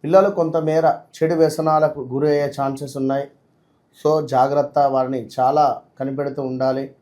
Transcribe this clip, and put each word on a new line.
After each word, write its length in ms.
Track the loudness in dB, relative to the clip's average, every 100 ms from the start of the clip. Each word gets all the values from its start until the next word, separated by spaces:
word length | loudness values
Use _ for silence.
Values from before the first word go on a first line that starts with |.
పిల్లలు 260 | 6 4 4
కొంతమేర 680 | 0 -2 0 0 2 2 0 -8 -4
చెడు 100 | 0
వ్యసనాలకు 680 | 2 2 2 0 2 2 -2
గురి 300 | -6 -2 0
అయ్యే 220 | 0 -2 -4
ఛాన్సెస్ 360 | -6 -6 -10 -4
ఉన్నాయి. 340 | -2 -2 -6 _ _ _ _ _ _ _ 0
So 200 | 0 0
జాగ్రత్త, 540 | 2 2 2 0 0
వారిని 500 | 2 2 -2 -4 -8 -2
చాలా 420 | 0 2 0 0 _ _
కనిపెడుతూ 420 | -8 -6 -6 -6
ఉండాలి. 540 | -8 -2 -2 -2 -6 _